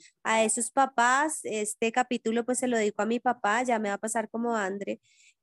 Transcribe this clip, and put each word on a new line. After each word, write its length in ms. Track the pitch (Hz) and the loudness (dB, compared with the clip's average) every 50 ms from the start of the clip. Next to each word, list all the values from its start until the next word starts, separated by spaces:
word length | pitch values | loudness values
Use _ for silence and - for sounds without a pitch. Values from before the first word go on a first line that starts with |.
| - - _ _ | -20 -20 _ _
a 220 | - 214 220 220 220 | -2 0 2 2 2
esos 260 | 220 - 247 220 - | 2 0 -2 -4 0
papás. 680 | - 277 269 262 269 233 233 247 262 277 302 311 - - | 2 2 2 2 4 2 4 4 4 4 2 0 -2 -6
Este 480 | - - 214 214 214 - - - 226 226 | -6 -6 -4 -4 -4 -4 -4 -2 -2 0
capítulo, 540 | - 254 247 - 247 226 - 220 220 240 233 | 2 0 0 0 -2 -2 -2 0 0 0 0
pues, 160 | 247 254 - | 0 -2 -2
se 80 | 254 254 | 0 0
lo 80 | 233 | 0
dedico 260 | 226 208 208 - - | 2 0 0 0 -2
a 40 | 208 | -2
mi 120 | 220 240 240 | 0 -2 0
papá, 460 | - 247 240 - - 202 214 240 254 | 0 -2 -2 0 0 0 0 0 0
ya 160 | 247 233 220 | 0 0 0
me 80 | 214 202 | 0 -2
va 80 | 202 | -4
a 20 | - | -4
pasar 320 | 220 220 - 233 214 - | -4 -4 -4 -4 -4 -4
como 240 | - 226 233 233 233 | -4 -4 -2 -2 0
Andre. 460 | 214 196 190 196 202 190 208 226 - _ _ _ _ _ _ _ _ | 0 -2 -2 -4 -6 -6 -8 -8 -10 _ _ _ _ _ _ _ _